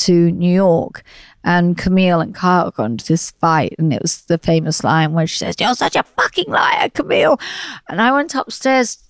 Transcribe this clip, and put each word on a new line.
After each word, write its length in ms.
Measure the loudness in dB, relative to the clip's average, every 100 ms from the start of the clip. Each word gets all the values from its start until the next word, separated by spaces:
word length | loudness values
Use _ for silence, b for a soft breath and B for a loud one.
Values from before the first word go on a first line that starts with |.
to 280 | 2 4 4
New 200 | 2 2
York 500 | 4 4 2 -2 -12 -20 B B B
and 360 | 0 2 2 0
Camille 420 | 0 2 4 2
and 140 | -2
Kyle 360 | -2 0 2 0
got 140 | -2
into 220 | -4 -4 -2
this 240 | -2 -2
fight, 440 | -4 0 0 0 -2
and 120 | -2
it 80 | -2
was 180 | -4 -6 -2
the 100 | -2
famous 480 | 2 0 0 -2
line 300 | 0 2 2
where 120 | 0 -2
she 120 | -4
says, 160 | -6 -2
"You're 160 | -2
such 220 | -2 -2 -2
a 60 |
fucking 480 | -4 -4 -4 -4 -4
liar, 380 | -2 0 0 -2
Camille." 500 | -4 -2 2 2 2 B B B B -8
And 140 | -2
I 100 | 2
went 220 | 2 -2
upstairs 640 | -4 -6 -4 0 2 0 -4